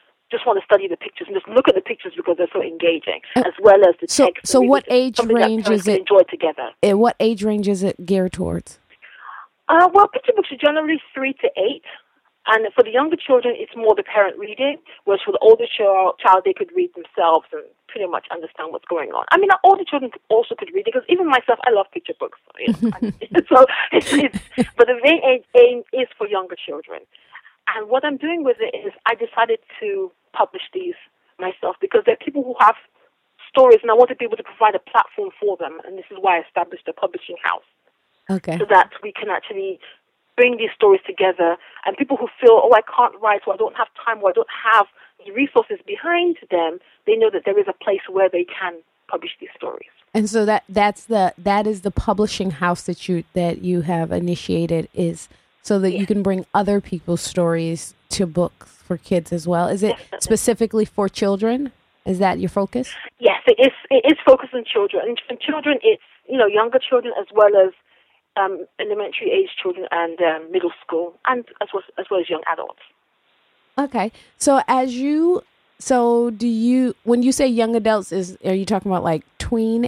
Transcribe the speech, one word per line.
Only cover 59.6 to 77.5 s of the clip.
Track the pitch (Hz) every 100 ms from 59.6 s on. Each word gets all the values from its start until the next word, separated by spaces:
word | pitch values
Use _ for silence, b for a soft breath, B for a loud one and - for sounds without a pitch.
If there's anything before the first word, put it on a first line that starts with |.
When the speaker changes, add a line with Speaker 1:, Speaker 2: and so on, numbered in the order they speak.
| 175
Speaker 2:
Is | 185
it | 220 -
Speaker 1:
Definitely. | - -
Speaker 2:
specifically | - 220 - 214 226 214
for | 214 - 196
children? | - 196 196 220 254 269 - _ _ -
Is | 185
that | 190 180
your | 185
focus? | 202 196 247 254 - - -
Speaker 1:
Yes, | 240 - 262
it | 220
is. | 269 - -
It | 262 262
is | 302
focused | - 262 262
on | 254
children. | 226 214 202 185 220
And, | 233 -
and | 240
children, | - 302 294 269
it's, | 220 202 b b -
you | 262
know, | 208
younger | 208 226 254
children | - 247 240 -
as | -
well | 208 208 202
as, | 190 - _ _ _ _ _ 202
um, | 196 170 - -
elementary | 214 208 202 - 427
age | 392 381 -
children | - 180 175
and, | 170 170 165
um, | 170 160 165
middle | 180 175 -
school, | - 165 175 - 254
and | 247 233 -
as | 208
well, | 196 - -
as | 185
well | 190
as | 165
young | 156 165
adults. | 165 - - _ _ _ _ _ _ _ _ _ -
Speaker 2:
Okay. | 277 226 214 b b -
So | 285 269 -
as | 262 262
you, | 247 277 302 339 359 - _ _ _
so | - 254 240 233 240
do | 208 240
you, | 220 240 254 254 -
when | 226 240
you | 247
say | 254
young | 269